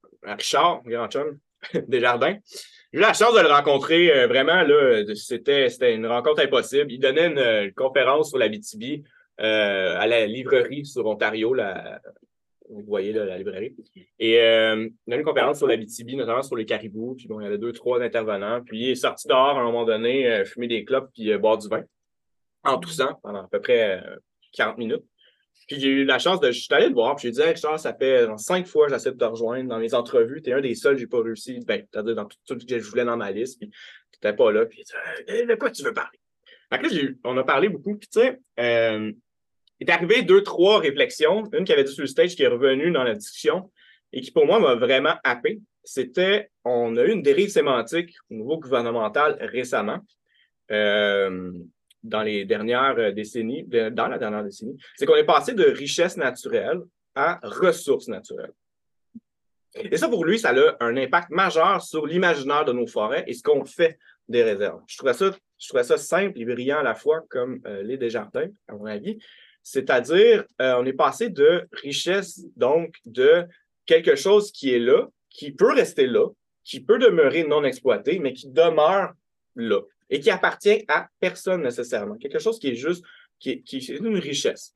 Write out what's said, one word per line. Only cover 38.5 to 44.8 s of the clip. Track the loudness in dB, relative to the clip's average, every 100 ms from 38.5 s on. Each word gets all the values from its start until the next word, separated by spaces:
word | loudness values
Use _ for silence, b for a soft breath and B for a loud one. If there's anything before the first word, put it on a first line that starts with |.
| -4
euh, | 0 2 2 0 -6 -10 _ _ _ _ _ -10
il | -2
est |
arrivé | 0 2 2
deux, | 6 4
trois | 4 2 4 4
réflexions. | 2 0 -2 2 2 2 -2
Une | -4
qui | 2
avait | 2
dit | 2
sur | -2
le | -4
stage, | 0 0
qui | 2
est | 2
revenue | 4 2 2 0
dans | 0
la | 0
discussion, | -2 -8 -6 -2 -2 -4 b b b b
et | -14
qui | -4
pour | 2 4
moi | 4
m'a | 4
vraiment | 2